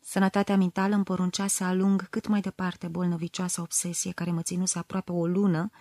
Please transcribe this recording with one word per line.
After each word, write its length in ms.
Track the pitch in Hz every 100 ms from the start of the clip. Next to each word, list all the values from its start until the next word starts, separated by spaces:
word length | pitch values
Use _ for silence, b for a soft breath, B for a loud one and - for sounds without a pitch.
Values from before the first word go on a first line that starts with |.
Sănătatea 560 | - - 190 202 196 196
mentală 380 | 185 180 190
îmi 100 | 208
poruncea 420 | 196 185 180 - 196
să 180 | -
alung 440 | 185 185 196 196 185
cât 180 | - -
mai 140 | 208
departe 480 | 190 - 185 - 175
bolnovicioasa 760 | 165 180 170 165 - 180 -
obsesie 500 | 170 - 175 170 185
care 180 | 180 170
mă 120 | 170
ținuse 360 | 165 180 185 175
aproape 340 | 170 190 -
o 140 | 175 170
lună 440 | 180 202 160 185 B